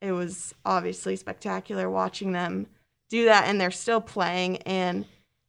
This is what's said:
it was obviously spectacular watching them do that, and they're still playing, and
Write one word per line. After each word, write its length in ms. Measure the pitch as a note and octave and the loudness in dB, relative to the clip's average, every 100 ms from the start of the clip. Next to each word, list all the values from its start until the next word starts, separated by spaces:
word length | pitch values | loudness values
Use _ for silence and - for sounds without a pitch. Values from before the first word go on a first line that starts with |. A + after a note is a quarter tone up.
it 100 | G3 | -4
was 420 | F3+ F3 F#3+ - - F#3+ | -2 -2 -6 -12 -6 0
obviously 500 | F#3 F3+ F#3 F#3+ F#3+ | 0 0 -4 -6 -6
spectacular 720 | - F#3 G#3 F#3+ - G3 F#3 | -6 -8 -6 -6 -4 -4 -2
watching 440 | F#3+ F#3+ - G3 | 0 -2 -2 -4
them 340 | F3+ F3 F#3+ G#3 _ _ _ _ | -2 -2 -4 -8 _ _ _ _
do 160 | A3+ | 4
that, 220 | A#3 G#3+ - | 6 8 6
and 120 | G3+ | 2
they're 100 | F3+ | 0
still 300 | - - A3+ | 0 0 0
playing, 560 | A3+ G#3 F3 F3+ F3+ F#3 | 0 -2 0 0 -2 -2
and 480 | - F#3 F3+ F3+ G3+ _ _ _ | -2 0 0 -2 -6 _ _ _